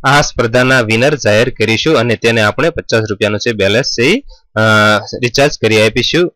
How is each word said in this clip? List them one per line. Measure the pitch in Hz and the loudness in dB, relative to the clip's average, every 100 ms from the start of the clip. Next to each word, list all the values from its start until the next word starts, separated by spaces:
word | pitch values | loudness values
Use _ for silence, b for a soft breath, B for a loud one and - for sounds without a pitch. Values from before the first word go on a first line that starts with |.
આ | 135 143 | 2 0
સ્પર્ધાના | 147 - 117 123 127 131 | 0 -2 0 0 2 2
વિનર | 110 113 131 | 2 0 0
જાહેર | 147 110 104 127 | 0 0 2 0
કરીશું | - 107 110 - 147 | -2 -2 0 0 0
અને | 117 107 | 0 0
તેને | 117 113 | 0 0
આપણે | 107 - 156 | 0 0 -4
પચાસ | 165 - 117 107 | -4 -4 -4 -2
રૂપિયાનું | 101 104 104 | -4 -2 -2
છે | - | -4
બેલેન્સ | 110 98 107 - | -2 0 0 -2
છે | - | -2
એ, | 123 226 - b _ 107 | 0 0 -4 b _ -2
અ, | 110 107 107 104 - - | 2 4 4 2 -2 -6
રિચાર્જ | 120 139 143 - | -4 0 0 0
કરી | 110 110 107 | 0 2 2
આપીશું. | 117 120 156 175 | 0 -2 0 -2